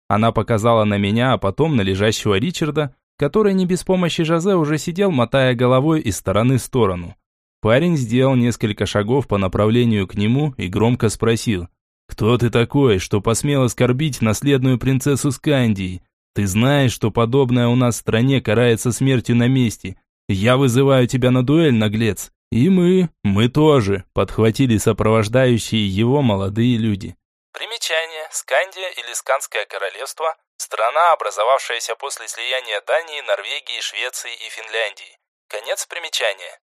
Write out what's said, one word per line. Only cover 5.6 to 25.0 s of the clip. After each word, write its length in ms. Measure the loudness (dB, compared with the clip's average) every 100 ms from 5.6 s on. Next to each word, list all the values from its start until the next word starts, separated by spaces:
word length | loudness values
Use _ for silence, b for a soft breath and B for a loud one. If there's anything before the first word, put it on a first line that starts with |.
| 2 4 2 0
из 160 | -2 -4
стороны 400 | -2 0 2 2
в 60 |
сторону. 520 | 0 0 0 0 -8 -16 _ _ _ _
Парень 360 | 2 2 4 0
сделал 400 | 0 2 2 4
несколько 500 | 2 0 -2 -2 -2
шагов 400 | -2 0 0 0
по 100 | 0
направлению 720 | 0 0 2 2 2 0 -2
к 80 |
нему 400 | -2 0 0 -2 -4
и 120 | -6
громко 400 | 0 0 2 0
спросил: 600 | 0 0 0 0 -4 -6 _ _ _ -16
«Кто 300 | -4 0 2
ты 120 | 2
такой, 480 | 0 0 2 2 2
что 220 | 0 -2
посмел 440 | 0 -2 0 0
оскорбить 580 | 0 0 0 0 -2 -2
наследную 560 | -2 0 0 2 2 0
принцессу 520 | 0 0 0 0 -2
Скандии? 720 | -4 -2 0 2 0 -4 -8 _ _ _
Ты 120 | -4 -2
знаешь, 460 | 2 2 2 0
что 180 | 0 -2
подобное 560 | 0 0 2 2 2 2
у 80 |
нас 220 | 2 0 -2
в 20 |
стране 420 | -2 0 2 0
карается 520 | 0 2 2 2 0
смертью 440 | -2 0 0 2 2
на 120 | 2
месте. 480 | 2 0 -2 -10 -14 _ _ -6
Я 280 | 0 2 4
вызываю 500 | 4 4 4 4 2
тебя 240 | 2 2
на 140 | 2
дуэль, 300 | 2 2 4
наглец». 560 | 2 2 0 -2 -2 -8 _ -6
«И 200 | 0 2
мы, 400 | 4 4 4 0 _
мы 240 | -2 2 2
тоже», 560 | 4 4 4 2 -2 -4
подхватили 640 | -4 -2 2 0 2 2 2
сопровождающие 1080 | 2 0